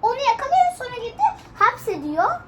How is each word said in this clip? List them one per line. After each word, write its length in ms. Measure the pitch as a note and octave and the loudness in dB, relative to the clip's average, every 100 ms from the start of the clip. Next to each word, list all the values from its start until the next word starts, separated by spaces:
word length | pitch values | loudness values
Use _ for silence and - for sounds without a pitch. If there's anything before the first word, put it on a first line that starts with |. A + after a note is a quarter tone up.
onu 160 | A4 B4 | 0 0
yakalıyor. 580 | C#5 A4+ C#5 F5+ F5+ F5+ | 0 0 2 4 4 0
Sonra 160 | B4 | -10
gidiyor 380 | A#4+ A#4 - G#5 - - - | -8 -10 0 0 0 -16 0
hapsediyor. 800 | A#4+ B4 - F4 D4 D4+ G4 F5 | 0 0 -6 -6 -4 0 0 -2